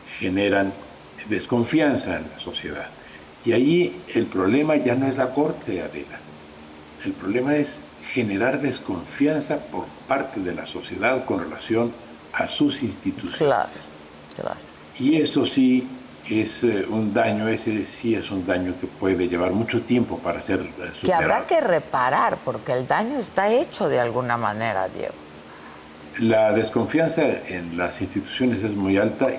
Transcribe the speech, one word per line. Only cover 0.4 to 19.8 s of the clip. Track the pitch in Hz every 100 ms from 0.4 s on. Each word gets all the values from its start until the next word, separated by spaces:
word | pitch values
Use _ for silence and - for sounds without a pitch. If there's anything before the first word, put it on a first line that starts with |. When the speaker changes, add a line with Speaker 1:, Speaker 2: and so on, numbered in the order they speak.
| 101 98 95 - - - - - 107
Speaker 1:
desconfianza | 104 - 123 117 156 151 104 - 82
en | 78
la | -
sociedad. | - - 87 73 - - - - - -
Y | 117
ahí | 110 139 175 175 - -
el | 117 104
problema | 92 95 135 156 147
ya | 120
no | 123 135
es | 139
la | 127
Corte, | 143 160 - - 90
Adela. | 76 76 - - - - - - - - - -
El | 98
problema | 95 95 120 135 147
es | 143 - - - -
generar | 127 107 98 123 143
desconfianza | 139 - - 90 - - 143 156 - 156 -
por | - - - -
parte | 139 143 107
de | 90
la | 78
sociedad | - - - 90 113 131 -
con | 98
relación | 78 78 - 113 117 - - - -
a | - -
sus | - 147 -
instituciones. | 117 - 95 - - -
Speaker 2:
Claro, | 147 113 - - - - - - - -
claro. | - - - - - -
Speaker 1:
Y | 131 156
eso | 143 147
sí | - - 131 127 123 - - - -
es, | 110 110 -
eh, | 120 101 -
un | 107 107
daño, | 107 113 107 110
ese | 110 117 107
sí | 92 - 113
es | 104 -
un | 98 90
daño | 90 90 87
que | 90
puede | - 95 90 87
llevar | 87 90
mucho | 98 117 117